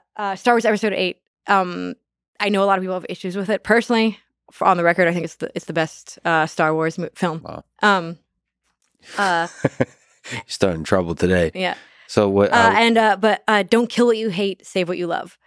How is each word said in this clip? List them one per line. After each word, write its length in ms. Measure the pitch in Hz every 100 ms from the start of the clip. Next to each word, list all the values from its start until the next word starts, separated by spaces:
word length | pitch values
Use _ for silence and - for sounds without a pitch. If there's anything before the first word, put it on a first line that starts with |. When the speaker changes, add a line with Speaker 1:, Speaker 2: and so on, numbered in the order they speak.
| _ -
Speaker 1:
uh, 180 | 202 190
Star 200 | 247 233
Wars 100 | 220
Episode 280 | 208 214
eight, 280 | 190 185 - _ _ -
um, 480 | 196 180 180 180 - _ _ _ -
I 100 | 202
know 140 | 202
a 20 | 196
lot 120 | 190
of 60 |
people 120 | 185 185
have 100 | -
issues 280 | - 185 196
with 120 | 196
it. 140 | 214
Personally, 560 | - 233 - 226 220 - _ _ _
for, 160 | - 185
on 80 | 175
the 60 |
record, 240 | 170 175 170
I 60 |
think 120 | 175 165
it's 100 | -
the, 140 | - -
it's 100 | -
the 80 |
best, 460 | 160 160 - - - 170
uh, 200 | 160 160
Star 260 | - 156
Wars 240 | 160 160 180
mo-, 120 | 170 -
film. 260 | 175 160
Speaker 2:
Wow. 200 | 80 80 - -
Speaker 1:
Um, 360 | 208 196 165 170 _ _ _ _ _ _ _ _ - -
uh, 300 | 196 170 170 -
Speaker 2:
<laughs> 160 | - - 127 _ _ _ -
You're 100 | 120 -
starting 360 | - 95 82
trouble 300 | 78 98 85 82
today. 360 | 90 90 82
Speaker 1:
Yeah. 220 | 185 180 - - _ -
Speaker 2:
So 200 | - 202
what, 220 | 196 202
Speaker 1:
Uh, 40 | 240
Speaker 2:
uh, 180 | 226 208
Speaker 1:
and, 220 | 233 226
uh, 200 | 214 190
but, 260 | 214 202 -
uh, 140 | 208
don't 260 | 185 226 240
kill 160 | - 240
what 100 | 220
you 120 | 220
hate, 360 | 175 196 185 -
save 220 | 190 175
what 100 | 175
you 80 | 175
love. 320 | 165 - _